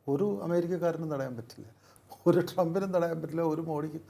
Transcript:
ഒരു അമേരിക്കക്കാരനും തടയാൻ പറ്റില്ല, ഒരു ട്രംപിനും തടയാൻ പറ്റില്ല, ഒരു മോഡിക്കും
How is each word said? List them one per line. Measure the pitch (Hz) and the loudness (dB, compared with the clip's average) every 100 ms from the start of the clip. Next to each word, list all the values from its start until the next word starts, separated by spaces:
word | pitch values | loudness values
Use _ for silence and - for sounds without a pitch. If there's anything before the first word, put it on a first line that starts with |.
| - | -2
ഒരു | 143 202 202 | 0 0 0
അമേരിക്കക്കാരനും | 170 175 170 180 170 165 165 | 0 0 2 0 0 0 -2
തടയാൻ | 147 135 120 | -4 -4 -8
പറ്റില്ല, | 113 - 104 - - - - - - | -12 -16 -20 -20 -20 -20 -20 0 4
ഒരു | 170 | 6
ട്രംപിനും | - - 170 170 196 | 4 0 0 0 0
തടയാൻ | 180 170 165 | 2 0 -2
പറ്റില്ല, | 156 156 | -4 -2
ഒരു | 165 156 | 0 0
മോഡിക്കും | 165 151 156 156 - | -2 -4 -4 -8 -14